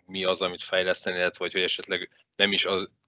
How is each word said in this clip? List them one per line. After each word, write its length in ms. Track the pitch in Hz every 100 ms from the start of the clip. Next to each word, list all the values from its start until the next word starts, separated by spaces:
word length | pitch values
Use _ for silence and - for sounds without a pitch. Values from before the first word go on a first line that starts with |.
| -
mi 180 | 95
az, 180 | 92 92
amit 200 | 92 87
fejleszteni 560 | - 95 92 90 - 90
lehet, 200 | 90 -
vagy 140 | 90
hogy 100 | 95
esetleg 480 | 90 - 92 90 90 _ _ -
nem 160 | 101
is 140 | 98 90
a 240 | 95 101 _